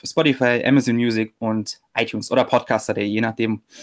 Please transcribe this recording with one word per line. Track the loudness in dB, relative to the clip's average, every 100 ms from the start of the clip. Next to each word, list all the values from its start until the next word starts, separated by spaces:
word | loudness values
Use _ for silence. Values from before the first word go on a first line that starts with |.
| -4
Spotify, | 0 0 2 2 2
Amazon | 2 2 4 0
Music | 0 0 -2 _
und | -4 -4 -4 -10 _ -4
iTunes | -4 -4 -2
oder | 0
Podcaster | 2 0 0 -2 -2
punkt | -2
D | -2
E, | -2
je |
nachdem, | -2 -2 -2 -4 -8 -20